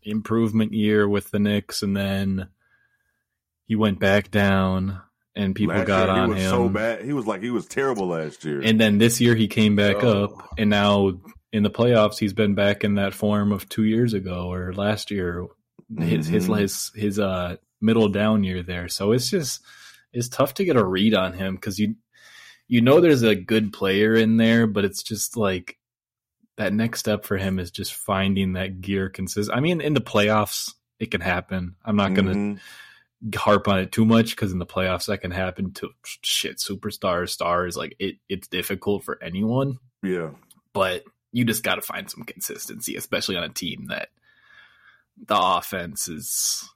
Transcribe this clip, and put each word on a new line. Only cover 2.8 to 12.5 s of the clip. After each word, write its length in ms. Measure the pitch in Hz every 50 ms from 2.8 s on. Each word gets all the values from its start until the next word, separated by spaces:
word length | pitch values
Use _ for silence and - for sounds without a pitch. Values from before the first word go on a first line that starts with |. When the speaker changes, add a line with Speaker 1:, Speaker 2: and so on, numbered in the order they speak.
| _ _ _ _ _ _ _ _ _ _ _ _ _ _ _ _ _
Speaker 1:
he 100 | - 110
went 220 | 104 110 104 95 -
back 300 | 107 98 98 104 98 -
down, 720 | - 104 101 98 98 95 95 95 92 95 95 95 95 92 - _ _ _ _ _ _
and 200 | 104 101 95 95
people 220 | 104 104 90 87
Speaker 2:
Last 100 | 107 110
Speaker 1:
got 220 | 107 98 95 95 92
Speaker 2:
year, 20 | 95
Speaker 1:
on 120 | 92 95 -
Speaker 2:
he 60 | 104
was 80 | 95 95
Speaker 1:
him. 60 | 95
Speaker 2:
so 180 | 95 95 - 92
bad. 360 | 95 104 110 117 113 - 107
He 80 | 131
was 140 | 147 139 110
like, 160 | 107 104 92
he 80 | 104 123
was 160 | 123 107 85
terrible 400 | - - 143 135 135 127 104 95 90
last 360 | 85 80 78 76 - - -
year. 160 | 78 73 69
Speaker 1:
And 200 | - 113 113 110
then 180 | 113 107 104 101
this 220 | 113 120 120 -
year, 140 | 120 120 120
he 140 | 110 113 101
came 280 | - 113 107 107 104
back 200 | 101 101 101 98 104
Speaker 3:
Oh. 220 | - 120 107 101 101
Speaker 1:
up, 300 | 101 - - - - - -
and 120 | 107 104
now 500 | 104 101 104 104 101 101 98 98 92 92 - - - - _ _
in 100 | - 107
the 80 | 104 101
playoffs, 480 | 101 - 120 123 120 110 107 104 - -
he's 140 | 113 104
been 220 | 95 107 107 101